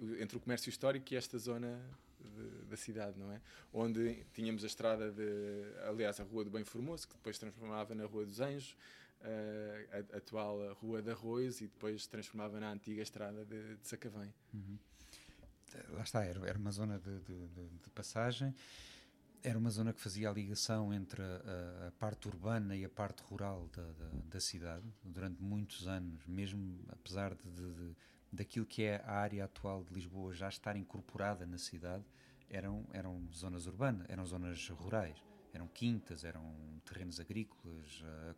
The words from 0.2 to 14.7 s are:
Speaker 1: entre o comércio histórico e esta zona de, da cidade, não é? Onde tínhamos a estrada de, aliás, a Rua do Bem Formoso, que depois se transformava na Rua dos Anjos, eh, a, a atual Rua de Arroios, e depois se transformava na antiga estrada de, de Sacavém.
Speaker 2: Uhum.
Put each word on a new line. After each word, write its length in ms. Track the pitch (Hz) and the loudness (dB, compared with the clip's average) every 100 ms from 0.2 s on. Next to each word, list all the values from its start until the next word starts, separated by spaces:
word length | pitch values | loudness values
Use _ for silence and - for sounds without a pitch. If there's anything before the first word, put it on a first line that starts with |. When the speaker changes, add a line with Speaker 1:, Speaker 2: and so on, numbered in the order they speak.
Speaker 1:
entre 160 | 104 120 | 0 0
o 20 | |
comércio 300 | 120 120 - | 2 2 2
histórico 420 | - 135 135 135 | 4 4 4 2
e 40 | 131 | 0
esta 200 | - 123 | 0 -2
zona 460 | 117 120 120 120 127 131 - - | 0 0 0 -4 -8 -12 -16 -16
de, 460 | 107 104 110 - | -14 -8 -8 -8
da 120 | 104 107 | -8 -6
cidade, 420 | - 110 101 98 | -4 -2 -2 -2
não 120 | 98 | -6
é? 120 | 104 - - - | -6 -10 -16 -4
Onde 520 | 110 117 113 117 117 - | 4 6 8 6 4 -6
tínhamos 320 | - 113 110 | 0 2 2
a 40 | 107 | 0
estrada 440 | - 113 110 107 | 4 6 6 4
de, 640 | 104 107 104 104 101 101 98 98 | 2 2 2 0 -2 -4 -4 0
aliás, 320 | 110 107 101 | 4 4 4
a 60 | |
Rua 200 | 101 113 | 0 0
do 60 | 104 | 2
Bem 140 | 107 | 0
Formoso, 420 | 104 113 135 165 - | -2 -2 -2 -2 -6
que 80 | |
depois 220 | - 110 104 | -8 -6 -4
se 40 | |
transformava 540 | 110 107 110 107 107 | -6 -8 -2 0 0
na 120 | 110 104 | 0 0
Rua 180 | 107 | 0
dos 160 | 104 101 | 0 2
Anjos, 340 | 139 143 135 - - - - - | 2 2 -4 -12 -16 -18 -18 -10
eh, 840 | 110 110 107 107 107 107 107 101 101 | -4 -2 0 -2 -2 -6 -4 -4 -2
a, 40 | |
a 40 | 104 | -4
atual 540 | - 110 104 104 101 | -2 0 2 2 0
Rua 280 | 101 113 113 | -2 0 0
de 80 | 107 | 2
Arroios, 500 | 107 113 120 127 120 | 0 2 4 4 2
e 60 | 107 | -4
depois 380 | - 107 107 | -2 0 0
se 40 | - | -2
transformava 500 | 110 104 110 104 104 | -4 -4 -2 -2 0
na 140 | 107 | 0
antiga 300 | 104 107 107 | -2 -2 -2
estrada 420 | 107 104 101 107 | -2 -2 -4 -4
de, 320 | 107 110 110 110 | -6 -6 -6 -8
de 100 | - | -6
Sacavém. 460 | 113 117 104 101 - - | -6 -4 -4 -6 -8 -8
Speaker 2:
Uhum. 240 | 104 98 | -6 -4